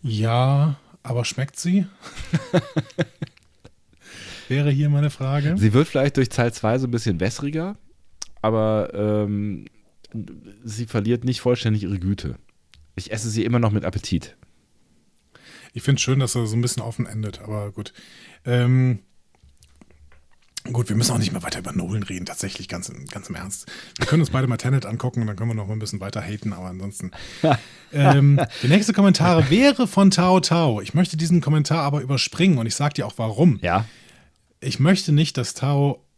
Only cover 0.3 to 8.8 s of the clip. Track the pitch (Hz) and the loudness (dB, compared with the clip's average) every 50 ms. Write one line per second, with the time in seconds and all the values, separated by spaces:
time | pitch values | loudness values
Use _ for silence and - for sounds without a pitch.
0.3 | 117 120 127 135 139 143 143 156 143 - _ _ - - _ 127 123 120 120 - | 2 2 2 4 4 4 2 2 0 -4 _ _ -20 -20 _ -6 -4 -4 -4 -4
1.3 | - - 127 139 - - - 175 180 202 190 190 - _ - - - - - - | -4 -6 -6 -6 -8 -6 -2 0 2 2 0 0 -8 _ -20 -18 -14 -14 -10 -4
2.3 | - - 539 494 - 180 - 571 539 - - - - - 262 - _ _ - - | -4 -4 -4 0 -2 -2 -2 0 -6 -6 -8 -8 -6 -6 -6 -6 _ _ -16 -16
3.3 | _ _ _ _ _ _ _ - _ _ _ _ _ _ _ - - - - - | _ _ _ _ _ _ _ -20 _ _ _ _ _ _ _ -20 -20 -20 -18 -18
4.3 | - - - - 127 135 143 147 139 135 147 147 143 143 147 147 - - 135 131 | -18 -18 -8 -4 -2 0 2 2 2 2 2 2 2 2 2 0 -2 -4 -4 -2
5.3 | 139 147 143 147 165 196 98 110 101 127 151 - - 139 131 143 - - 131 113 | -2 0 0 0 0 2 2 4 6 6 4 4 2 2 2 2 2 2 0 0
6.3 | - - 123 117 107 - - 107 113 131 135 123 120 117 110 - 95 82 87 98 | 2 0 0 0 0 -2 -2 0 0 0 -2 -2 -2 -2 -2 -2 -2 0 -2 -2
7.3 | 113 - 143 143 147 160 165 185 208 - - - _ _ _ - - - - - | -4 -4 -8 -6 -4 -4 -6 -6 -8 -10 -16 -20 _ _ _ -20 -18 -18 -16 -16
8.3 | - - - 110 110 110 107 110 107 107 | -14 -4 -2 0 2 2 2 2 2 0